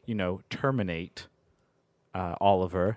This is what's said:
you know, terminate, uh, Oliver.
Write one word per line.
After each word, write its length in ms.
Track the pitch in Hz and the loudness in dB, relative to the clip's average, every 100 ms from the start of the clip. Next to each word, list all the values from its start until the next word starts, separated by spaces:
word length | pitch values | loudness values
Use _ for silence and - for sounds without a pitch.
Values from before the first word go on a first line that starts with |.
| - | -8
you 100 | 107 | -2
know, 240 | 90 92 - | -2 -4 -8
terminate, 760 | - 139 131 92 82 92 - - _ _ _ _ _ _ _ _ | -4 -2 0 -2 -4 -8 -14 -20 _ _ _ _ _ _ _ _
uh, 220 | 92 87 - | -6 -6 2
Oliver. 560 | 98 95 90 92 95 | 4 4 4 2 0